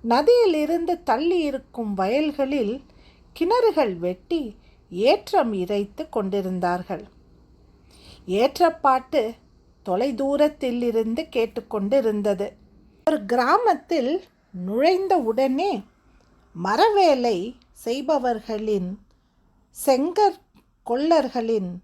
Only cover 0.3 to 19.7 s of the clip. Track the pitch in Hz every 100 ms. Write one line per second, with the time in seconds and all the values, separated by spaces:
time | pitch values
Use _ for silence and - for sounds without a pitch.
0.3 | 480 440 302 302 339 339 349 - 240 330
1.3 | 349 294 262 - - 220 196 190 262 311
2.3 | 285 269 285 208 262 - _ - _ _
3.3 | - 339 480 466 320 247 175 175 180 _
4.3 | 339 240 - _ _ _ 175 233 403 -
5.3 | 392 240 202 180 202 202 - 311 233 190
6.3 | 202 185 185 180 180 180 175 - _ _
7.3 | _ _ _ _ _ _ - - - -
8.3 | 190 269 - 339 330 277 262 - 302 220
9.3 | 233 _ _ _ _ - 185 262 233 269
10.3 | 285 294 294 262 240 240 226 220 233 320
11.3 | 247 226 - - 214 196 269 226 208 208
12.3 | 202 202 - _ _ _ _ - 302 202
13.3 | 247 247 381 466 339 - 330 247 359 -
14.3 | _ _ 180 180 220 311 370 381 370 226
15.3 | 226 269 262 392 247 - _ _ _ _
16.3 | _ _ 165 180 220 427 403 359 262 240
17.3 | 190 214 - _ - - 254 269 294 247
18.3 | 226 - 214 220 208 180 202 _ _ _
19.3 | _ _ _ _